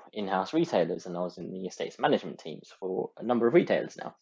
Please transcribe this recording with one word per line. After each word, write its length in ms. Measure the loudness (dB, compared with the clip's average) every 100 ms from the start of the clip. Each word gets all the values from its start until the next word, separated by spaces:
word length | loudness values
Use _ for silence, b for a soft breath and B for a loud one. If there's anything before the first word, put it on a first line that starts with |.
| -14
in-house 400 | -8 -2 0 2
retailers, 540 | 2 4 4 2 0 -4
and 100 | -4
I 40 |
was 180 | -4 -6
in 140 | -10
the 140 | -8 -8
estates 340 | -6 -8 -2
management 400 | 2 2 0 -12
teams 320 | -12 -14 -16 -10
for 300 | -6 -4 -6 -4
a 40 |
number 240 | -2 2 6
of 80 |
retailers 420 | 6 4 2 0 -8
now. 200 | -12 -14